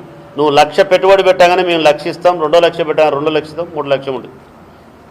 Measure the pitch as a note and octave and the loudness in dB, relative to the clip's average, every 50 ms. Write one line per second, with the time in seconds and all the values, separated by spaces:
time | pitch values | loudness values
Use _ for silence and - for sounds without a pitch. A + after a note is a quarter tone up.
0 | - - - - - - - C#3 D3 D3+ C#3+ D3 D3+ D3 - - G3 - F3+ F3+ | -20 -20 -20 -20 -20 -16 -6 -2 -2 2 2 2 2 2 2 0 0 2 2 2
1 | F3+ F#3+ G3 F#3+ F#3 F#3 F#3 F#3 F3+ F3 F3+ F#3 F#3 F3 E3+ E3 D#3 D3+ C#3+ D3 | 4 4 4 4 4 2 4 4 4 2 4 0 0 -2 -2 2 2 2 0 0
2 | - F3 D3+ E3 E3+ F3 F3+ E3+ D#3 D3 D#3+ E3+ E3+ E3 E3 E3 E3 D3+ D3+ D3+ | -4 -8 -10 -2 -2 -2 0 0 -2 0 2 2 2 2 0 -2 -4 -4 0 0
3 | D#3 D3+ C#3 C#3 D3+ D#3 D#3 D3+ C#3+ - - D#3 F3 E3+ E3+ D3+ C#3+ C#3 C3+ C3+ | 0 0 0 -2 -4 -2 -4 -4 -6 -6 -10 -12 -12 -10 -8 -10 -4 -4 -4 -4
4 | C3+ C#3 C3 A#2+ G#2 G2 - - - - - - - - - - - - - - | -4 -8 -10 -10 -12 -14 -20 -20 -20 -20 -20 -20 -20 -20 -20 -20 -20 -20 -20 -20
5 | - - | -20 -20